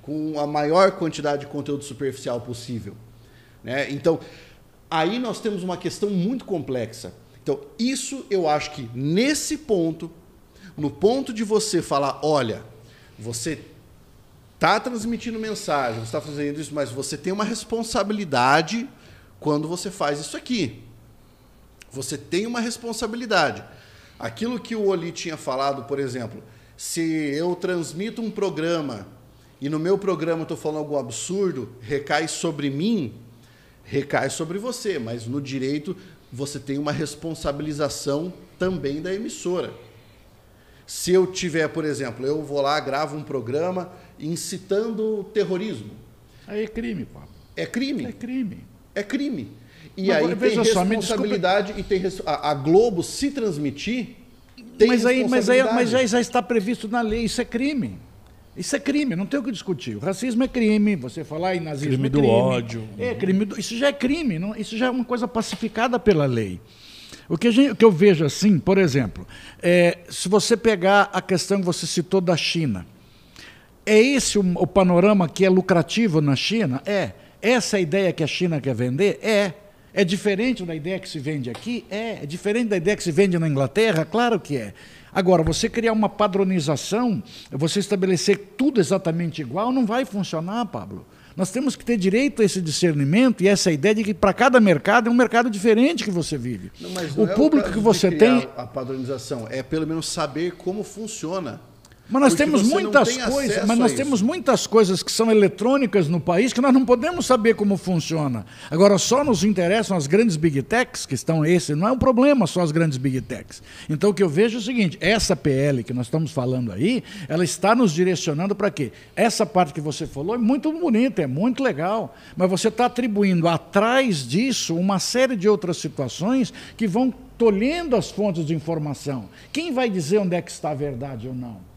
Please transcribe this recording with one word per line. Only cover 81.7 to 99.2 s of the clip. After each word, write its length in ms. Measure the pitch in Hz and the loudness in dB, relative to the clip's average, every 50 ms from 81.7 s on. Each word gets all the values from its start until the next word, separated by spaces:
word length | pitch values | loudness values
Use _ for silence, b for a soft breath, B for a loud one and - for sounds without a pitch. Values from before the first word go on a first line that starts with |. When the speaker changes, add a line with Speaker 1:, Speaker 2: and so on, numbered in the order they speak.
| 247 220 - - | -8 -8 -8 -8
Speaker 2:
É. 300 | 190 208 226 226 202 - - | -8 -8 -6 -8 -8 -8 -8
É 20 | |
diferente 440 | 143 160 175 - 208 208 240 247 214 | -10 -10 -6 -4 -2 0 0 0 0
da 80 | 208 | 0
ideia 180 | 180 156 190 208 | 0 0 0 -2
que 80 | - - | 0 -2
se 80 | 180 | -2
vende 260 | 147 160 202 196 175 | 2 4 4 4 4
na 100 | 170 165 | 0 0
Inglaterra? 580 | 156 143 135 139 127 - 208 226 226 180 160 156 | 0 0 0 0 0 2 2 2 2 2 0 0
Claro 340 | 156 - 226 240 240 226 175 | 0 0 0 2 2 2 0
que 160 | - - 147 | -2 -4 -6
é. 160 | 127 110 101 95 B B B B B B B B | -6 -6 -8 -12 B B B B B B B B
Agora, 300 | 190 190 180 185 165 160 | 0 4 6 4 6 4
você 240 | 160 160 - - | 2 0 0 -2
criar 240 | 220 - 233 220 226 | -2 0 0 0 2
uma 160 | 220 220 214 | 2 2 0
padronização, 1120 | 196 - - 208 208 180 196 196 185 190 180 139 151 151 127 - - 190 220 254 240 180 113 - B B B B B | 0 2 0 0 2 2 2 2 2 0 0 0 0 -2 -2 -2 -2 -2 0 0 0 -2 -2 -4 B B B B B
você 280 | - 135 156 160 - 202 | -4 -2 -2 0 0 -2
estabelecer 580 | 190 - 208 190 185 185 185 156 - 202 196 190 - - - | 0 0 0 0 2 2 2 2 4 2 2 2 0 -16 -4
tudo 220 | - 262 294 285 226 | 0 0 2 4 4
exatamente 640 | 170 120 196 185 - 165 160 170 175 165 - - | 2 4 2 0 0 -2 -2 -2 -2 -4 -4 -6
igual, 300 | 147 117 123 185 214 247 | -8 -6 -4 -2 -2 0
não 140 | 254 269 247 | 0 0 0
vai 200 | 196 226 254 269 | 0 0 -2 -2
funcionar, 600 | - 190 208 180 - - 156 165 180 208 240 240 | -2 -4 -6 -4 -2 -4 -6 -4 -4 -4 -4 -6
Pablo. 380 | 185 - 113 92 98 101 87 - b b b b b b | -6 -6 -10 -10 -10 -12 -14 -14 b b b b b b
Nós 140 | - 190 180 | -4 -4 -2
temos 240 | - 247 302 269 - | -2 -2 -2 -2 -2
que 80 | - - | -4 -2
ter 120 | - 240 | -2 0
direito 440 | 214 180 190 185 233 277 285 - - | 2 2 2 2 2 2 0 2 2
a 40 | 220 | 2
esse 160 | 196 - 185 | 2 2 0
discernimento 800 | 175 156 135 - 180 175 151 147 139 135 165 220 262 262 220 - 180 | -4 -2 0 2 2 2 2 2 2 4 4 4 4 4 4 4 4
e 40 | |
essa 240 | 196 202 190 - 185 | 4 4 4 2 0
ideia 240 | 160 139 143 208 226 | 0 2 2 2 2
de 80 | 214 220 | 2 0
que 100 | 196 214 | -2 0
pra 200 | - - 196 180 | 2 2 2 4
cada 260 | - 240 269 254 247 | 4 4 6 8 8
mercado 480 | 220 196 165 139 - 190 208 240 226 233 | 8 8 4 4 4 4 4 4 4 4
é 20 | |
um 40 | 240 | 4
mercado 340 | 240 254 220 - 233 240 254 | 4 4 4 4 2 2 2
diferente 540 | 208 196 180 233 214 220 247 302 349 233 - | -2 2 4 4 6 6 4 4 2 -2 -4
que 80 | 208 | -2
você 260 | 185 175 147 - 156 | -2 -2 -2 -2 -4
vive. 340 | 135 117 127 120 95 92 92 - - | -6 -4 -6 -6 -8 -10 -14 -16 -14
Speaker 1:
Não, 100 | 175 180 | -12 -10
mas 200 | 185 180 175 147 139 | -8 -6 -6 -4 2
Speaker 2:
O 60 | - | 2
Speaker 1:
não 80 | 214 - | 2 2
é 40 | 196 | 4
o 20 | |
Speaker 2:
público 280 | 220 294 311 320 277 - | 4 6 6 6 4 2
Speaker 1:
caso 60 | - - | 2 -2
Speaker 2:
que 60 | 220 | 2
Speaker 1:
de 40 | 202 | 4
Speaker 2:
você 220 | 226 196 - - 185 | 4 4 6 4 2
Speaker 1:
criar 300 | 175 151 208 240 254 240 | 6 8 8 8 8 4
Speaker 2:
tem 100 | - - - | 2 -2 -10
Speaker 1:
a 80 | - 123 | -12 -12
padronização, 800 | 113 - 131 127 123 135 131 131 120 139 123 | -8 -8 -8 -6 -6 -6 -6 -6 -6 -6 -8